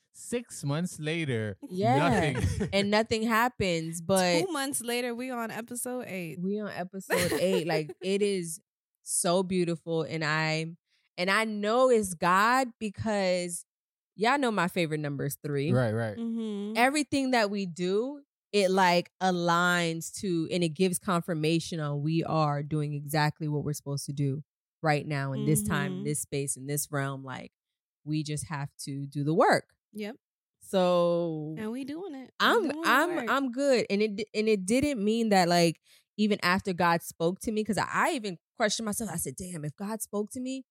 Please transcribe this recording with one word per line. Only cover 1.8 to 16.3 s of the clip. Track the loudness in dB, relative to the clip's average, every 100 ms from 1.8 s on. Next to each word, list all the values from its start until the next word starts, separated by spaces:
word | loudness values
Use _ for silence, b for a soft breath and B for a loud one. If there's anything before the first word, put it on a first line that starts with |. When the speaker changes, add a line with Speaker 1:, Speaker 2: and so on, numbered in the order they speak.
| 2 4 4
Speaker 1:
nothing. | 2 2 0 0 0 0
<laughs> |
Speaker 2:
And | 0 2
nothing | 2 2 0
happens, | 2 2 2 0 0 0 -2 -4
but | 2 4 4 4 2
Speaker 3:
Two |
months | -2 -2 -4
later, | -2 -2 -2
we | -4 -6
on | -6 -6
episode | -8 -10 -8 -6 -6 -6
eight. | -8 -8 -4
Speaker 2:
we | -4 -4
on | -4
episode | -8 -8 -10 -2 0 2
Speaker 3:
<laughs> | 0
Speaker 2:
eight. | 2 0 2
Like, | 0 -2 -6
it | -2 0
is | 2 0 -4 -8 _ _ _ _
so | -6 -2 2 2
beautiful, | 2 2 2 -2 -2 -2
and | -2 -2
I, | 0 0 0 0 -4 -10 _ _ _ -4
and | 0
I | 2
know | 0 -2 0 4 6
it's | 4 2
God | 0 4 4 6 4 0 -4
because | -8 -4 -2 0 2 0 -2 -8 -14 _ _ _ _
y'all | -2 2 2
know | 2
my | 2 0
favorite | 0 0 0
number | -2 -4 -4
is | -6
three. | -4 -2 2
Speaker 1:
Right, | 2 2
right. | 0 -2 -4
Speaker 3:
Mm-hmm. | -6